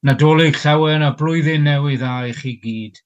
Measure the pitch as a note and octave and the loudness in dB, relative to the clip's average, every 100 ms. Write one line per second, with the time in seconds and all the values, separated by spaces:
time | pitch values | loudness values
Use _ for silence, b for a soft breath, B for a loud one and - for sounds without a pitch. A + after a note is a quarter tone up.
0 | C#3 C3+ D3+ D#3 E3 D3 D3 D3+ D#3 D#3 | 0 2 4 4 4 2 0 0 2 0
1 | D3 B2 D#3 E3 D3+ D#3 D3 C#3+ C#3+ C3 | 0 -2 -2 0 0 0 0 0 -2 -4
2 | B2+ B2+ B2 A#2+ C3 A2 A2+ A2+ G#2+ G2 | -4 -6 -8 -8 -10 -10 -10 -10 -12 -16